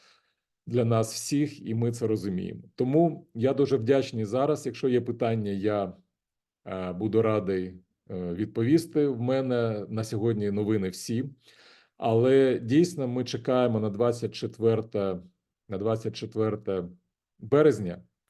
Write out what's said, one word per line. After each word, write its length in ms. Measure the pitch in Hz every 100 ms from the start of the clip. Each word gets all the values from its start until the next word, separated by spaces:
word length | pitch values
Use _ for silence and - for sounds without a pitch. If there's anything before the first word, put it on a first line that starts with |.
| _ _ _ _ _ _ -
для 180 | 120 113
нас 280 | 113 110
всіх, 540 | - - 143 147 - 92
і 80 | 110
ми 160 | 117
це 160 | 117 110
розуміємо. 540 | 104 98 90 90 - - -
Тому 520 | 127 151 170 151 -
я 200 | 117 127
дуже 240 | 131 139 131
вдячний 480 | 113 135 131 113 104
зараз. 400 | 123 143 147 131
Якщо 240 | 117 135
є 120 | 123
питання, 500 | 120 120 117 113 101
я, 420 | 98 104 104 92 - _ _ _ _ _ _ -
е, 280 | 95 90
буду 280 | 90 107 110
радий, 520 | 110 107 95 92 92 90 _ _ -
е, 240 | 92 90
відповісти. 720 | 87 107 117 117 160 165 151 143
В 140 | 120
мене 640 | 123 135 131 120 113 104 98
на 140 | 110
сьогодні 480 | 110 110 117 104 101
новини 380 | 101 104 107 95
всі. 360 | - - 117 143 - _ _ - - _ -
Але 560 | 117 113 127 135 131 120
дійсно 480 | 117 143 175 156 127
ми 160 | 123
чекаємо 560 | 123 - 135 127 123 110
на 100 | 107
двадцять 440 | 98 120 117 143
четверте, 840 | - 107 - 113 110 110 104 98 92 - _ _ _ -
на 80 | 95
двадцять 380 | 107 110 110 -
четверте 680 | 107 107 110 104 104 95 87 - _ _ _ _
березня, 640 | 110 143 156 104 92 87 - _